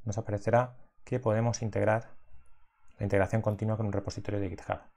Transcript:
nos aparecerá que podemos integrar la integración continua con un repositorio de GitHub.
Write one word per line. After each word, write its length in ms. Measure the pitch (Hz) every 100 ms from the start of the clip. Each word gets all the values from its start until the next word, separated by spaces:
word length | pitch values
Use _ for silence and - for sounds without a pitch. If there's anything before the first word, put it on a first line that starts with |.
nos 140 | 113 110
aparecerá 600 | 113 101 110 117 123 - - _
que 160 | - 123
podemos 420 | 117 107 117 110
integrar 500 | 113 104 101 110 - - - - - - - _ - -
la 40 |
integración 380 | 104 101 95 113
continua 360 | 107 101 110 110
con 100 | 107
un 60 |
repositorio 460 | 98 - - 104 101
de 100 | 98
GitHub. 300 | 98 - 101 -